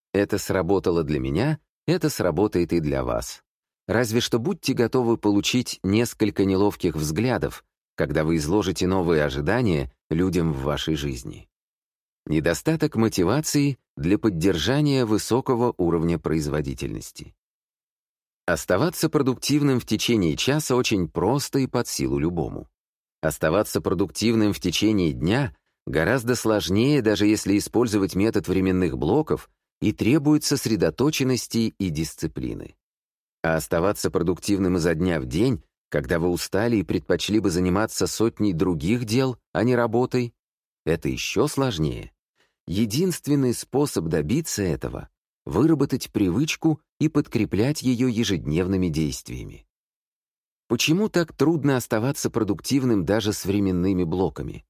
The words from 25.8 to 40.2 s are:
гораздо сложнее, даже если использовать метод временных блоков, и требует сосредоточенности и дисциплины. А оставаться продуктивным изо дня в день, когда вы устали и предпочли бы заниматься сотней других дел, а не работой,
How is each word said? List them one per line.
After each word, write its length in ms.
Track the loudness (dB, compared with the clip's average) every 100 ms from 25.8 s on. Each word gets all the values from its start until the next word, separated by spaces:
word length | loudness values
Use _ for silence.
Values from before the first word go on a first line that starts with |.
| -4
гораздо 480 | 0 2 0 0
сложнее, 680 | 0 2 0 2 2 4 2
даже 260 | 2 2 4
если 300 | 2 2 0
использовать 580 | 2 2 2 2 0
метод 320 | 0 0 0 0
временных 520 | 0 2 2 0 0
блоков, 500 | 0 0 0 -4 -6 _ _ _
и 120 | -4
требует 520 | 0 2 2 4 2
сосредоточенности 1300 | 2 -2 0 0 0 2 0 0 0 0 -2 -2 -2 -2
и 100 | -2
дисциплины. 880 | -2 -4 -6 -8 -6 -8 -8 -12 -20 _ _ _ _ _ _
А 140 | -2 -2
оставаться 540 | 0 0 0 0 -2
продуктивным 640 | 0 0 -2 0 0 2 2
изо 180 | 2
дня 260 | 2 0 0
в 40 |
день, 380 | -2 0 0 0 -6 _ _
когда 300 | -4 -2 0
вы 100 | 0
устали 480 | -2 -2 -2 2 0
и 60 |
предпочли 580 | 0 -2 0 -2 0 0
бы 100 | 2
заниматься 560 | 0 2 0 0 -2 -4
сотней 460 | 0 -2 0 -2
других 540 | 0 0 0 -2 -2 0
дел, 320 | 0 0 -4 _
а 100 | -2
не 100 | 2
работой, 600 | 2 2 0 0 -2